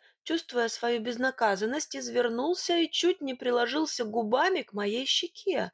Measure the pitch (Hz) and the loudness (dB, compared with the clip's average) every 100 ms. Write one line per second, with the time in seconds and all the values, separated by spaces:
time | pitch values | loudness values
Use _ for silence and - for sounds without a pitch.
0 | _ _ - 330 - 247 233 - 240 240 | _ _ -4 -4 -2 -2 0 -2 -2 0
1 | 226 233 262 254 220 190 220 285 - 277 | -2 -2 -2 2 2 2 0 -2 -4 -8
2 | 240 240 240 233 294 359 - 339 320 - | -2 0 0 0 0 -2 0 0 2 2
3 | 339 370 277 254 247 240 240 285 311 - | 2 2 -4 -4 0 2 2 0 -2 -2
4 | 220 220 214 254 349 359 - 202 208 226 | -2 -2 0 2 4 2 -2 -4 -2 -2
5 | 269 - 349 - 392 277 180 | 0 0 0 -4 -2 0 -2